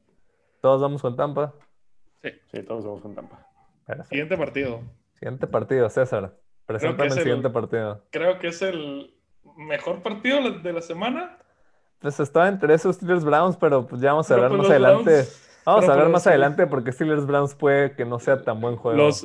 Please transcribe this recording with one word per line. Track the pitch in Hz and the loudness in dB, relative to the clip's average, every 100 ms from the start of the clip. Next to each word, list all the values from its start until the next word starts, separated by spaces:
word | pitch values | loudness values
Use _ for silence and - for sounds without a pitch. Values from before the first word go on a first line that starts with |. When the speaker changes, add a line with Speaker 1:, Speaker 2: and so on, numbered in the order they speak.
| _ _ _ _ _ _ | _ _ _ _ _ _
Speaker 1:
¿Todos | 131 135 | 0 2
vamos | 139 143 | 0 -4
con | 131 120 | -6 -6
Tampa? | 147 143 147 - _ _ _ _ _ _ | -6 -4 -8 -10 _ _ _ _ _ _
Speaker 2:
Sí. | 143 - _ | -18 -18 _
Speaker 3:
Sí, | - | -16
todos | - 113 104 | -12 -12 -12
vamos | 104 | -14
con | 107 101 | -16 -18
Tampa. | - - _ _ _ _ - | -20 -20 _ _ _ _ -14
Speaker 1:
Perfecto. | - - | -14 -10
Speaker 2:
Siguiente | 139 151 180 | -8 -6 -6
partido. | 143 131 135 117 120 - _ _ | -6 -6 -6 -8 -14 -20 _ _
Speaker 1:
Siguiente | 117 127 - | -14 -8 -4
partido, | 120 113 135 113 | -4 -2 0 0
César. | - 123 113 | 0 -2 -2
Speaker 2:
Creo | 95 | -6
que | - _ _ - | -12 _ _ -10
Speaker 1:
Preséntame | 110 156 - 143 | -6 -4 -2 -2
Speaker 2:
es | |
Speaker 1:
el | 131 | -2
Speaker 2:
el, | |
Speaker 1:
siguiente | 131 120 127 | -2 -2 -2
partido. | 117 110 117 107 104 _ | -4 -4 -4 -6 -10 _
Speaker 2:
creo | - 170 180 | -4 -2 -2
que | 170 | -4
es | 165 | -6
el | 190 170 147 139 139 _ _ _ _ 156 | -6 -6 -8 -12 -14 _ _ _ _ -18
mejor | 151 147 - 185 | -10 -8 -6 -8
partido | 226 208 247 285 | -8 -6 -2 0
la-, | 247 185 | -2 -4
de | 170 | -8
la | 170 | -8
semana. | 165 165 220 294 359 - _ _ _ _ _ _ | -8 -8 -6 -6 -10 -16 _ _ _ _ _ _
Speaker 1:
Pues | 143 143 | -8 -6
estaba | 147 160 180 | -2 2 2
entre | 196 151 | 2 4
esos | 160 190 180 | 4 2 -2
Steelers | 175 180 | 0 0
Browns, | 151 147 180 175 | 2 2 2 2
pero, | 160 139 123 | 2 2 0
pues, | 123 | -2
ya | 131 | 0
vamos | 147 156 | 2 2
a | 123 | 2
Speaker 2:
Pero, | |
Speaker 1:
ver | 123 | 4
Speaker 2:
pues, | 202 | 2
Speaker 1:
más | 190 | 4
Speaker 2:
los | |
Speaker 1:
adelante. | - 127 202 220 | 6 8 6 6
Speaker 2:
Browns, | 151 127 - _ _ - | 4 4 -6 _ _ 2
Speaker 1:
Vamos | 202 | 4
Speaker 2:
pero, | - | 6
Speaker 1:
a | 139 | 4
ver | 156 | 4
Speaker 2:
pues, | |
Speaker 1:
más | 170 | 4
Speaker 2:
sí. | 190 | 4
Speaker 1:
adelante | 151 143 151 180 | 4 4 2 0
porque | 135 123 | 0 -4
Steelers | 123 160 151 139 | -4 -2 -2 0
Browns | 143 143 - | 0 -2 0
puede | 147 139 139 139 | 2 2 2 -2
que | 120 | -6
no | 120 | -4
sea | 127 135 | -2 -2
tan | 135 110 | -2 -4
buen | 120 117 | -4 -4
juego. | 123 143 | -2 2
Speaker 2:
Los, | 147 147 | 2 2